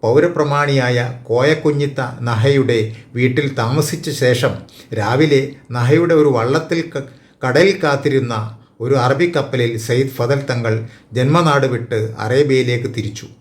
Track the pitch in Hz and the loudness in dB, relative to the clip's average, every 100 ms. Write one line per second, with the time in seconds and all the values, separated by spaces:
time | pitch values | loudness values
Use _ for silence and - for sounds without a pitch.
0 | 113 131 175 170 147 143 143 135 123 123 | 4 4 4 0 0 0 2 2 2 0
1 | 120 - - 117 139 156 151 143 143 139 | -2 -6 -2 2 2 2 0 0 -2 -4
2 | 123 120 120 113 123 139 131 117 107 - | -8 -6 -4 0 2 2 2 0 -2 -6
3 | - 120 123 127 143 - 113 139 143 160 | -12 -2 0 0 -2 -2 -2 0 -2 -4
4 | - 135 127 120 123 104 - - - 110 | -8 0 0 2 0 -2 -12 -20 -12 -6
5 | 104 123 156 139 135 - - 120 120 156 | -2 2 4 2 0 -10 -10 -2 2 4
6 | 170 160 147 123 117 139 - 170 165 143 | 4 4 4 2 0 -2 -2 -6 -4 -10
7 | 135 - _ _ 127 139 190 190 156 139 | -12 -18 _ _ 0 4 4 2 0 0
8 | 151 135 117 113 110 - - _ 117 135 | 0 0 0 -4 -6 -10 -20 _ -2 2
9 | 123 135 175 165 131 123 117 113 - 123 | 2 2 0 0 -2 -2 -2 -2 -2 0
10 | 135 - 123 139 135 120 117 110 113 - | 0 -2 -2 -2 -2 -4 -2 -2 -6 -16
11 | _ 113 127 165 165 143 135 120 120 113 | _ -2 2 2 2 2 0 -2 -4 -4
12 | 110 110 110 127 147 131 123 123 123 - | -4 -6 -2 0 2 2 0 -2 -4 -6
13 | 107 - - - | -8 -10 -18 -20